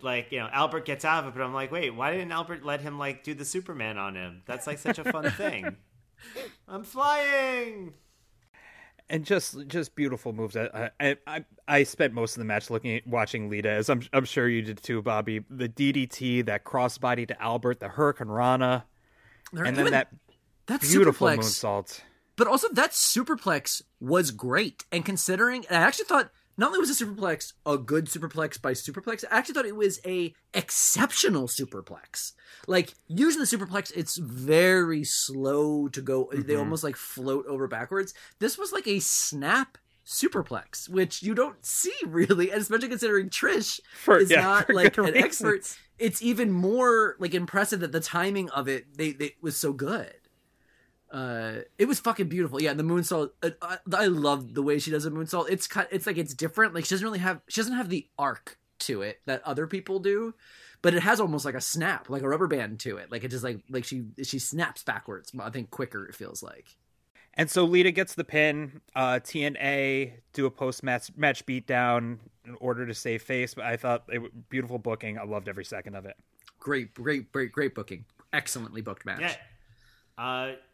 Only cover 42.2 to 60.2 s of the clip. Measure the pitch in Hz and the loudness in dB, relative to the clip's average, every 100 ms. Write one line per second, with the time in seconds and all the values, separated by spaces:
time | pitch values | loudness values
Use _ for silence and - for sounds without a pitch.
42.2 | 190 185 185 214 208 220 247 226 233 202 | 4 6 4 0 0 0 0 -2 2 2
43.2 | 190 - - 370 208 - _ - - - | 2 0 2 2 0 -6 _ -4 8 8
44.2 | 190 160 190 202 202 196 196 220 185 247 | 10 8 8 4 6 6 6 6 4 6
45.2 | - - 220 196 - - - - 226 - | 4 2 2 2 -2 -14 -20 -2 -2 0
46.2 | 240 233 226 180 185 240 247 226 208 - | 0 2 2 2 2 4 6 6 4 2
47.2 | 175 175 175 196 208 202 160 156 - 170 | -2 -2 0 0 2 0 0 -2 -2 0
48.2 | 190 196 175 135 135 131 - 139 156 139 | 0 0 -2 -4 -2 -4 -6 -4 -4 -2
49.2 | 147 - 165 147 151 135 139 208 92 - | -8 -6 -6 -2 -2 -2 -4 -4 -6 -14
50.2 | _ _ _ _ _ _ _ _ _ 135 | _ _ _ _ _ _ _ _ _ -10
51.2 | 127 117 110 110 - - 240 247 233 220 | -6 -6 -6 -8 -12 0 2 2 0 -2
52.2 | 175 175 160 135 151 143 160 175 170 170 | -2 0 -2 2 0 2 2 2 2 0
53.2 | 143 _ 165 - 170 185 185 190 208 160 | -2 _ -4 -4 -8 -8 -2 2 4 4
54.2 | 143 143 120 123 139 147 156 151 156 151 | 4 2 -2 -2 2 2 0 -2 -2 -4
55.2 | 160 180 156 185 - 196 185 190 208 170 | -4 -2 0 -2 -2 -2 -2 -2 -2 -4
56.2 | 160 127 156 214 214 165 156 190 220 196 | -4 -4 -4 2 2 2 -2 -2 -2 -2
57.2 | 185 165 _ 220 226 247 190 175 - - | -2 -2 _ -2 -2 -2 -2 -4 -6 -4
58.2 | 139 113 - - _ _ - 107 101 - | -4 -4 -12 -20 _ _ -6 -4 -4 -8
59.2 | - 131 - 135 160 196 190 190 196 202 | -6 -4 -4 -4 -2 -4 -4 -2 0 0